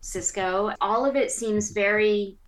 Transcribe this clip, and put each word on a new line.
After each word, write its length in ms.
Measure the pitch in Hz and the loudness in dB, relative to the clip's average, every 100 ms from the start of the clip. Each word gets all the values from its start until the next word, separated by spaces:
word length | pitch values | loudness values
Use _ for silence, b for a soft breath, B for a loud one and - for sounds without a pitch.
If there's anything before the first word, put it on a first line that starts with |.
Sisko. 720 | - 185 180 - 185 185 208 - | -10 -6 -4 -2 -2 0 -2 -2
All 240 | 196 220 | 0 2
of 120 | 269 269 | 2 2
it 140 | - | 0
seems 400 | - 226 208 208 | -2 -2 0 0
very 640 | 208 202 214 214 208 196 190 | 0 2 4 4 2 -2 -8